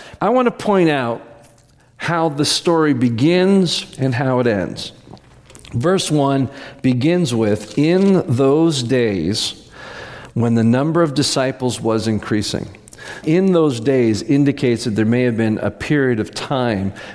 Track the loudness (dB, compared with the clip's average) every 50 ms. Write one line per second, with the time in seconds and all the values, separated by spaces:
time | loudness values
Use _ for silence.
0 | -20 -20 -8 -4 -2 0 2 2 0 0 -2 -2 -2 0 2 2 2 2 2 0
1 | -2 -4 -6 -6 -10 -16 -20 -20 -20 -20 _ _ _ _ _ _ _ _ _ -8
2 | -6 -4 -2 0 0 -2 0 0 -2 0 -2 -2 0 2 2 4 4 2 2 2
3 | 2 0 2 2 2 2 4 4 4 4 4 4 2 2 -2 -6 -8 -10 -6 -4
4 | -2 -2 0 0 0 0 2 2 2 2 0 0 -2 -4 -8 -10 -12 -14 -16 -20
5 | -20 -20 -20 -20 _ -20 -20 -20 -20 -20 -20 -20 -14 -8 -6 -2 0 2 2 0
6 | 0 0 0 2 2 2 2 0 0 -2 -6 -10 -18 -18 -8 -2 0 0 2 2
7 | 2 2 2 2 0 0 0 0 2 2 0 -2 -4 -4 -2 0 2 2 2 4
8 | 4 4 4 2 2 0 0 2 4 4 4 4 4 2 0 0 -2 0 0 2
9 | 2 0 0 0 -2 -2 -2 -2 -4 -6 -8 -12 -18 -20 -20 -20 -20 -18 -18 -16
10 | -18 -18 -18 -18 -16 -8 -4 -2 0 2 2 2 4 4 4 2 2 0 2 2
11 | 0 2 0 0 -2 0 0 -2 -2 -2 -2 -4 -4 -4 -4 -2 -2 -2 0 0
12 | 0 -2 -2 -2 -2 -2 -2 -2 -2 -4 -6 -6 -8 -10 -14 -18 -20 -20 -20 -20
13 | -18 -16 -16 -6 -2 0 2 2 2 2 4 4 2 2 0 0 0 0 2 2
14 | 2 2 0 0 0 0 2 2 2 2 0 0 0 0 0 0 -2 -2 -2 0
15 | 0 2 2 2 2 0 0 0 0 0 0 -2 -2 -4 -6 -6 -4 -2 0 0
16 | 2 0 0 -2 -4 -6 -8 -10 -6 -4 -2 -2 -2 -2 -2 -2 -4 -6 -8 -10
17 | -16 -18